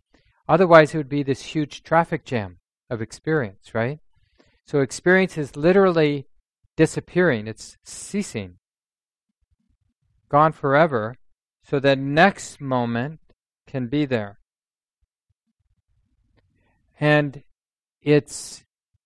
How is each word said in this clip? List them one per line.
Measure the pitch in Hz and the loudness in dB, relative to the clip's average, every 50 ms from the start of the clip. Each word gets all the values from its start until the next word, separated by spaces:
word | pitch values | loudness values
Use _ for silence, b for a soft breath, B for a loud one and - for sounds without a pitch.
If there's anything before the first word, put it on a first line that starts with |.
| _ _ _ _ _ _ _ _ _ - | _ _ _ _ _ _ _ _ _ 0
Otherwise, | 151 170 190 170 170 160 156 143 - | 2 2 4 6 8 6 6 6 0
it | 160 | -6
would | 147 127 | -6 -4
be | 143 143 139 | -4 -4 -2
this | 135 131 - - | -2 -4 -6 -6
huge | - - 156 151 - - - - | -8 -6 -6 -6 -6 -8 -16 -8
traffic | - 160 165 170 - 170 151 - | -2 0 0 0 0 -4 -8 -8
jam | - 131 113 101 90 87 - _ _ _ _ _ _ | -6 -6 -6 -6 -8 -12 -18 _ _ _ _ _ _
of | 127 107 | -8 -8
experience, | 113 - - - _ 156 160 156 123 101 95 - _ - - | -8 -10 -12 -12 _ -4 -2 -2 -2 -4 -8 -16 _ -8 -6
right? | 113 113 127 151 151 _ _ _ _ _ _ _ _ _ _ _ _ _ | -4 -4 -4 -6 -8 _ _ _ _ _ _ _ _ _ _ _ _ _
So | _ - 143 | _ -2 -2
experience | 139 131 - - - 175 180 190 185 180 - 160 | -2 -2 -4 -4 0 2 4 4 2 0 -2 -8
is | 147 127 - | -10 -8 -8
literally | 147 143 175 185 202 190 185 170 165 156 147 147 139 - - _ _ _ _ _ _ _ _ _ | -2 0 2 4 4 4 4 4 2 2 0 0 -4 -8 -12 _ _ _ _ _ _ _ _ _
disappearing. | - 160 151 - 151 - - - 170 180 170 127 107 104 | 2 2 2 2 -4 -10 -4 -2 0 2 2 0 0 -4
It's | 110 110 - - - - _ _ | -8 -12 -14 -16 -20 -20 _ _
ceasing, | - - - - - - 202 202 - - 117 98 90 90 _ _ _ _ _ _ _ _ _ _ _ _ _ _ _ _ _ _ _ _ _ _ _ _ _ _ _ _ _ _ _ _ _ _ _ | -20 -20 -18 -16 -8 -8 -8 -8 -6 -8 -10 -10 -10 -16 _ _ _ _ _ _ _ _ _ _ _ _ _ _ _ _ _ _ _ _ _ _ _ _ _ _ _ _ _ _ _ _ _ _ _
gone | - 143 156 160 151 | 2 2 2 2 2
forever, | - - 139 135 147 165 165 143 113 107 113 127 - _ _ _ _ _ _ _ _ _ | -2 -2 0 2 2 2 2 0 -2 -4 -6 -8 -14 _ _ _ _ _ _ _ _ _
so | _ - 143 | _ -6 0
that | 131 139 139 135 | 0 0 0 0
next | 135 139 143 156 175 196 196 - - - - - | -2 -2 2 4 4 4 2 0 -10 -18 -18 -14
moment | 147 135 131 123 120 117 117 117 123 147 160 - _ _ _ _ _ _ _ _ _ | -8 -4 -2 -2 -2 -2 -4 -4 -4 -6 -8 -14 _ _ _ _ _ _ _ _ _
can | - - 135 127 | -12 -10 -8 -6
be | 117 139 147 151 | -4 -2 -4 -2
there. | 135 127 113 104 101 104 _ _ _ _ _ _ _ _ _ _ _ _ _ _ _ _ _ _ _ _ _ _ _ _ _ _ _ _ _ _ _ _ _ _ _ _ _ _ _ _ _ _ _ _ _ _ _ _ _ _ _ _ _ | -2 -2 -4 -4 -8 -12 _ _ _ _ _ _ _ _ _ _ _ _ _ _ _ _ _ _ _ _ _ _ _ _ _ _ _ _ _ _ _ _ _ _ _ _ _ _ _ _ _ _ _ _ _ _ _ _ _ _ _ _ _
And | 151 151 151 151 147 143 131 139 - _ _ _ _ _ _ _ _ _ _ _ _ | 2 4 4 4 2 0 -6 -12 -20 _ _ _ _ _ _ _ _ _ _ _ _
it's | 147 147 147 143 - - - - - - - _ _ _ _ _ _ _ _ _ | 2 2 2 2 0 -8 -16 -16 -16 -20 -20 _ _ _ _ _ _ _ _ _